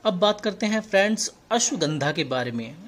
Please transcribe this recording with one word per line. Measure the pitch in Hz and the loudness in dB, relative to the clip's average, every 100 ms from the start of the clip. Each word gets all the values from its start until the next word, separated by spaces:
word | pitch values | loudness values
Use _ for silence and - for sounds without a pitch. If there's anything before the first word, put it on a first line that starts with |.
अब | 220 185 | 0 2
बात | 208 208 | 2 2
करते | - - 214 | -4 -2 -2
हैं | 220 | -2
फ्रेंड्स | 220 196 202 220 - - _ | 2 2 4 0 -4 -10 _
अश्वगंधा | 233 - 233 151 151 139 | 0 0 0 0 0 -2
के | 156 135 | -2 -2
बारे | 127 123 | -2 -4
में। | 117 113 156 | -6 -8 -14